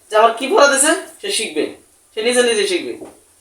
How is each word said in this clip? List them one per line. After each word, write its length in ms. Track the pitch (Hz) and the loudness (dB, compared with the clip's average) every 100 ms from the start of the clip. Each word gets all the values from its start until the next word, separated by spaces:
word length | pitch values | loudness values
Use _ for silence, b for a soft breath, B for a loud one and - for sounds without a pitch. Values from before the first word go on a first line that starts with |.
| - | -4
যে, 60 | 214 | 2
"আমার 180 | - | 2
কি 140 | - 269 | 2 0
পড়া 180 | 427 285 | 4 4
দিছে, 280 | 269 311 359 - - | 4 0 -2 -4 -14
সে 120 | 196 | -8
শিখবে, 440 | 214 196 151 - - _ _ _ | -6 -4 -4 -6 -8 _ _ _
সে 80 | - | -6
নিজে 200 | 233 247 | -2 2
নিজে 260 | 240 214 190 | 2 0 -2
শিখবে।" 480 | 175 123 107 - - _ _ | -4 -6 -12 -16 -20 _ _